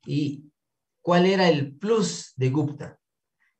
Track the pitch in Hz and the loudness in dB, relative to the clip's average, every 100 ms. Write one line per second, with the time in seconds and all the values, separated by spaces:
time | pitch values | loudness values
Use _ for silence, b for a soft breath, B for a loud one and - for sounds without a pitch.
0 | 143 143 143 - - _ _ _ _ _ | -6 -4 -4 -6 -14 _ _ _ _ _
1 | - 175 180 190 175 147 135 - 202 226 | 0 4 4 4 2 2 -2 -6 -2 0
2 | 170 - - - 131 143 143 - - - | 0 -4 -12 -4 -2 0 -2 -6 -16 -20
3 | _ _ _ _ _ | _ _ _ _ _